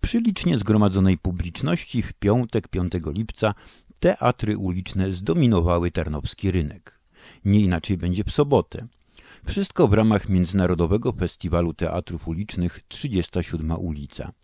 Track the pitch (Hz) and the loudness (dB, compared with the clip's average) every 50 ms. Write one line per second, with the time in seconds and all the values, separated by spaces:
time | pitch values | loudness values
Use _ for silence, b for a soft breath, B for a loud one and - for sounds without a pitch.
0 | - - - 233 233 233 196 - - 175 170 120 98 98 107 107 104 101 92 98 | -2 0 0 2 0 0 0 0 0 0 0 0 2 2 4 6 6 4 4 4
1 | 95 95 92 85 _ 95 90 90 85 87 85 - - 139 87 - - - - 120 | 4 4 4 2 _ -4 -4 -4 -6 -6 -6 -4 -2 -2 -2 -2 -4 -4 -4 -4
2 | - - - _ - 101 107 123 123 113 - 113 - - - 98 90 90 85 92 | -4 -4 -6 _ 0 2 2 2 0 0 -2 -4 -4 -2 -4 -2 -2 -2 -2 -4
3 | 80 78 73 92 113 113 - - - 107 101 B B B B B B B B _ | -4 -4 -6 -6 -6 -8 -6 -2 -2 -2 -2 B B B B B B B B _
4 | - 175 202 - - 120 123 _ - 107 107 101 101 92 90 92 92 - - 98 | 2 2 2 4 2 0 0 _ -2 -4 -2 -2 -2 -2 -2 -4 -4 -6 -2 -2
5 | 92 95 95 87 92 107 - 170 - 120 110 90 82 87 87 87 87 87 - - | -2 -2 -2 -4 -2 0 2 4 4 4 4 4 4 4 2 2 2 0 -2 -2
6 | 80 76 76 73 71 - - - - 98 90 92 80 73 - - _ - _ _ | -4 -2 -4 -6 -6 -8 -10 -4 -2 0 0 0 0 -2 -6 -12 _ -20 _ _
7 | _ _ B B B B B B B 98 101 104 104 95 90 82 - - 101 87 | _ _ B B B B B B B 4 4 6 6 4 2 0 0 -2 -4 -2
8 | 82 87 90 92 104 - - - 147 143 143 110 - _ - - - 120 _ _ | 0 -2 -2 -2 -2 -2 2 0 2 4 4 2 2 _ -8 -12 -12 -14 _ _
9 | _ B B B B B B B B - - - 202 - - - 175 117 98 104 | _ B B B B B B B B -6 -4 -4 -4 -4 2 2 4 4 6 4
10 | 110 110 107 101 - - 98 92 90 85 92 98 92 90 90 80 85 80 87 113 | 4 4 2 2 0 2 2 2 2 2 2 0 2 2 2 2 0 0 0 0
11 | 120 127 - - 95 85 - - - 90 76 85 87 85 76 - 87 82 80 87 | 0 -2 -4 -2 -4 -6 -6 -6 -6 -2 0 0 0 0 -2 -4 -4 -4 -4 -4
12 | 85 - 90 82 - - 82 82 104 - - - 87 87 - - _ _ - - | -6 -6 -10 -10 -8 -8 -6 -6 -6 -8 -4 -2 -2 -2 -4 -6 _ _ -12 -8
13 | - 147 113 92 82 - - 92 85 - - 82 78 78 82 - 92 85 78 73 | -8 -2 -2 -2 -2 -2 -4 -6 -4 -4 -6 -6 -4 -4 -4 -4 -4 -6 -6 -8
14 | 71 69 - - - - - _ | -10 -14 -14 -14 -14 -14 -14 _